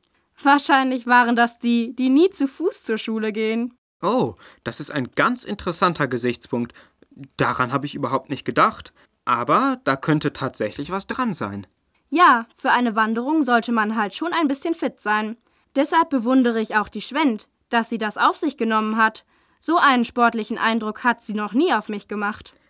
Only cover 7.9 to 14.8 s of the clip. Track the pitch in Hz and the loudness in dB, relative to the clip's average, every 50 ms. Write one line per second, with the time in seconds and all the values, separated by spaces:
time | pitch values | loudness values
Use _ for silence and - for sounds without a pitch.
7.9 | - 147 135 120 131 131 - - 139 - - - 123 143 170 220 - - - - | -8 -6 -4 -2 -2 -4 -4 -4 -10 -8 -6 -2 2 4 2 2 2 -4 -18 -20
8.9 | _ _ _ _ _ _ - - 123 117 120 127 156 202 254 277 262 247 - 139 | _ _ _ _ _ _ -2 -2 -2 0 2 2 2 2 2 0 -2 -2 0 -2
9.9 | 135 135 - - 151 156 - 147 - - 135 127 - - 110 104 - - 143 160 | -2 0 0 0 0 2 0 -2 -4 -4 -8 -6 -4 -4 -6 -4 -6 -8 -8 -6
10.9 | 180 196 - - 220 - 254 226 175 - 120 101 101 101 101 _ _ _ _ _ | -6 -6 -6 -6 -4 -4 -4 -4 -4 -4 -6 -8 -8 -10 -12 _ _ _ _ _
11.9 | _ _ _ - 269 330 349 311 254 233 226 _ _ - - 254 262 247 247 233 | _ _ _ -4 2 4 6 6 6 4 0 _ _ -6 0 2 2 2 2 0
12.9 | 202 226 220 214 226 233 240 269 320 320 277 247 247 233 220 - 233 226 208 208 | 0 0 0 0 0 -2 -2 0 0 2 2 2 2 2 2 0 0 0 0 -2
13.9 | 220 233 208 196 - - - 233 277 330 330 254 285 - - 339 330 - | -2 -2 -4 -4 -4 -6 -6 -2 -2 0 0 0 -2 -2 -4 -4 -4 -2